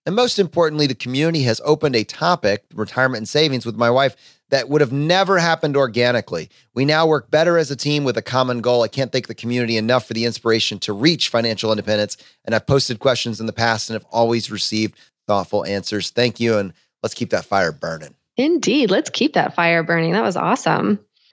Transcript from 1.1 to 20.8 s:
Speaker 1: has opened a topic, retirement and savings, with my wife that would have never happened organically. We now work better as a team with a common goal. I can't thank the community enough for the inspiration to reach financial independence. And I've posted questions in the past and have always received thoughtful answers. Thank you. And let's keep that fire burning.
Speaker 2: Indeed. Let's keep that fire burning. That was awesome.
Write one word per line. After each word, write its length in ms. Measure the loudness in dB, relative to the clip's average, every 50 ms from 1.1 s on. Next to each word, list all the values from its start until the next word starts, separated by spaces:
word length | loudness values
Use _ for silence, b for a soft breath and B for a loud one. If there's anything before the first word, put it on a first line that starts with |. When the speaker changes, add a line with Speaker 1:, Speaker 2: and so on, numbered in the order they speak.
| -2 0 0 0 0 0 0
Speaker 1:
has 140 | 0 0 0 2
opened 300 | 0 2 2 2 0 0
a 80 | 0 -2
topic, 600 | -2 -4 -2 0 0 2 2 2 0 0 -2 _ _ -8
retirement 420 | -8 -8 -4 -2 0 0 0 0 -2
and 60 | -6
savings, 380 | -2 0 0 2 2 0 -2 -4
with 100 | -4 -2
my 140 | 0 2 2
wife 260 | 4 2 2 0 -2 b b b b b b -2
that 180 | -2 -2 0 2
would 100 | 2 2
have 120 | 2 2
never 480 | 0 -2 0 2 2 2 2 2 2 2
happened 360 | 2 2 0 0 -2 0 0
organically. 720 | 2 0 0 2 2 2 2 2 0 -2 -4 -8 -8 -8 -10 b b b b b
We 100 | 0 2
now 220 | 2 4 4 4
work 240 | 2 2 0 0 0
better 260 | 2 2 4 4 4
as 140 | 2 2 0
a 40 | -4
team 280 | -4 -2 0 0 0 0
with 120 | 0 -2
a 60 | -2
common 400 | -4 0 0 2 2 2 0 -2
goal. 220 | 0 2 2 2 2
I 40 |
can't 240 | 0 -2 -4 -4 -2
thank 140 | -2 -4 -4
the 80 | -6 -12
community 440 | -10 -6 -4 -2 -2 0 0 0
enough 300 | 0 2 2 2 2 0
for 60 | -2 -4
the 120 | -2 -2
inspiration 520 | -2 -2 -2 0 0 2 2 0 -2 -6 -6
to 120 | -6 -6 -2
reach 360 | 0 2 2 2 0 -2 -2
financial 420 | -2 0 0 -2 -4 -2 -2 -2
independence. 460 | -2 -2 -2 -2 -2 -2 -2 -4 -6 b b b b b b
And 100 | -2 -2
I've 140 | -2 0
posted 320 | 2 0 0 0 -2 -4 -2
questions 400 | 0 0 0 0 -2 -6 -6 -8
in 80 | -8
the 40 | -8
past 380 | -4 0 0 0 0 0 -4 -6
and 60 | -8
have 100 | -10 -8 -4
always 400 | 0 2 2 2 2 0 -2 -4
received 420 | -8 -6 -6 -2 -2 -2 -2 -2 -4 b b b b _ _
thoughtful 400 | -2 0 0 -2 -2 -2 -4 -2
answers. 460 | -2 -4 -6 -6 -4 -6 -4 -6 -4
Thank 280 | -2 0 0 0 0 0
you. 200 | 0 0 0 0
And 140 | -2 -4 -10 _ _ _ _ _
let's 140 | -8 -8 -6
keep 160 | -6 -6 -2
that 140 | -2 -4 -2
fire 260 | 0 0 2 2 0
burning. 420 | -2 -4 -8 -8 -8 -8 -12 -18 _ _ _ _ _
Speaker 2:
Indeed. 540 | 0 2 2 2 0 2 2 2 2 2 2
Let's 180 | 2 0 0 -2
keep 240 | -2 -2 -2 0 0
that 220 | 0 0 0 0
fire 260 | 0 2 2 2 2
burning. 300 | 0 0 0 0 0 0
That 100 | 0 0
was 160 | 0 0 -2
awesome. 600 | -2 0 0 0 0 0 0 0 0